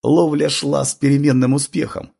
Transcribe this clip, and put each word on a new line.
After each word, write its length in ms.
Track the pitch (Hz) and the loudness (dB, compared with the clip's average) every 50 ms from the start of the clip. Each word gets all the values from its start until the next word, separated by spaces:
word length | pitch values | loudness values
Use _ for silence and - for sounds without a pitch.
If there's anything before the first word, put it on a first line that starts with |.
| - | 0
Ловля 460 | - 147 165 175 160 147 151 151 156 | 2 2 2 2 2 0 0 -2 -2
шла 340 | 143 - - 143 143 139 139 | -2 -4 -4 -4 -2 -2 -2
с 100 | 135 - | -4 -6
переменным 600 | _ - 139 139 139 143 147 135 127 127 123 131 | _ 0 2 2 2 2 2 2 2 2 2 0
успехом 580 | 143 143 - - 165 147 117 - - 71 - _ _ | 0 -2 -4 -6 -6 -6 -6 -8 -12 -14 -14 _ _